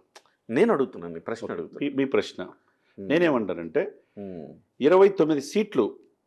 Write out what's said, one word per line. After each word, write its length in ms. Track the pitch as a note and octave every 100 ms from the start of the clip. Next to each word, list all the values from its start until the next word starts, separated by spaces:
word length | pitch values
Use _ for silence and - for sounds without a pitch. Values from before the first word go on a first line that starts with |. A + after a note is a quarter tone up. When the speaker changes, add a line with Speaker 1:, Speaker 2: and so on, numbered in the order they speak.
| _ - _ _ -
Speaker 1:
నేను 240 | A#2+ A3+
అడుగుతున్నాను, 400 | E3+ C3 G2+ E2+
మీ 60 | E2
ప్రశ్న 260 | - A#2 G2
Speaker 2:
ఓకే. 80 |
Speaker 1:
అడుగుతున్నా. 260 | F2 D2+ -
Speaker 2:
మీ, 140 | C#3+ C3+
మీ 100 | C3+
ప్రశ్న. 380 | G#2+ - - - - _ _ _ -
Speaker 1:
Hmm. 100 | G2
Speaker 2:
నేనేమంటానంటే, 760 | E3 E3+ C3 G2 E2+ E2+ C#3 G3+ - _ -
Speaker 1:
Hmm. 280 | G2 F2+ D2 D2+ _ _
Speaker 2:
ఇరవై 260 | C3 F#3 G3
తొమ్మిది 320 | G3 D#3 D3
సీట్లు 440 | C#3 G#3 G#3 D3 G2+ - _ _